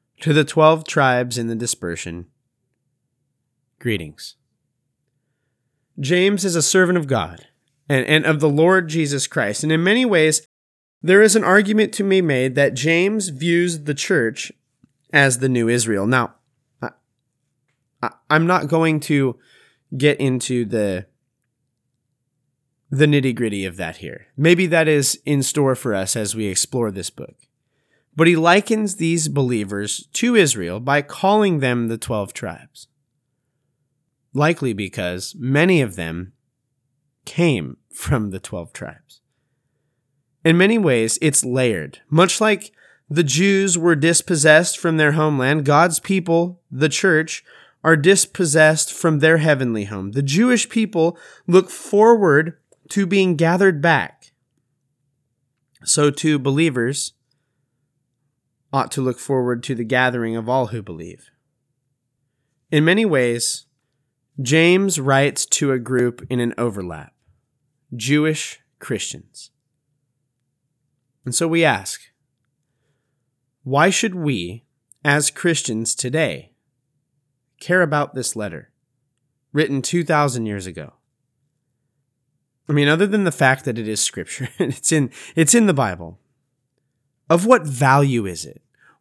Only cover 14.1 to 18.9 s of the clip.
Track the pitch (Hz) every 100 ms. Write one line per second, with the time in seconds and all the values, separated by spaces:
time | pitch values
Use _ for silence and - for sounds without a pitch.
14.1 | 175 113 - - - _ _ _ _ _
15.1 | 147 139 123 131 123 113 120 113 101 104
16.1 | 127 117 - _ _ _ _ 120 - _
17.1 | _ _ _ _ _ _ _ _ _ 120
18.1 | - _ 151 165 180 147 165 160